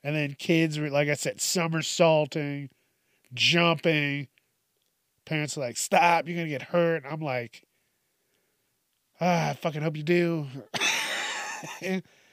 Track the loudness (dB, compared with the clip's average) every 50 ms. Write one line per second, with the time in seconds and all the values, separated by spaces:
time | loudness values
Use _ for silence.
0 | -4 -2 -2 -2 -2 -2 -4 _ 0 2 4 4 4 2 0 -4 -4 0 2 2
1 | 2 2 0 -2 -2 -6 -4 -4 -4 -2 0 0 0 0 -2 -2 -2 -4 4 6
2 | 6 6 6 6 2 0 -2 -6 -4 -4 -6 -8 -10 -12 _ _ _ _ _ _
3 | _ _ _ _ _ _ -2 0 2 4 4 6 6 4 4 4 2 2 2 2
4 | 2 0 -2 -4 -6 -10 _ _ _ _ _ _ _ _ _ _ _ _ _ _
5 | _ _ _ _ _ -4 -4 -2 -2 -4 -6 -6 -6 -6 -6 -6 -2 2 4 4
6 | 6 6 4 2 0 -2 -6 -6 -4 -4 -6 -6 -6 -2 0 2 2 2 0 -2
7 | -4 -8 -10 -6 -6 -4 -4 -4 -6 -8 -14 -20 _ _ _ _ _ _ _ _
8 | _ _ _ _ _ _ _ _ _ _ _ _ _ _ _ _ _ _ _ _
9 | _ _ _ _ 0 2 2 2 2 0 -2 -2 -6 -6 -4 -2 -4 -4 -4 -4
10 | 0 2 2 2 4 2 0 -2 -4 -6 -10 -14 -16 -10 -6 -2 -2 -2 -2 -2
11 | -4 -4 -6 -6 -6 -6 -8 -8 -8 -10 -10 -12 -12 -12 -14 -8 -4 -4 -4 -4
12 | -4 _ _ _ _ _